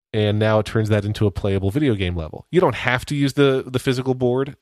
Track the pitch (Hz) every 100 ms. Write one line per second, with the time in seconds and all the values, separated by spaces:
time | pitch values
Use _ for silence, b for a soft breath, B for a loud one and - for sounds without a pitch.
0 | _ 110 104 104 110 107 104 113 107 107
1 | 101 104 107 - 104 98 95 120 147 104
2 | 90 87 78 - - 165 175 107 - 123
3 | - 147 139 135 139 131 131 127 - 127
4 | 131 127 123 123 139 131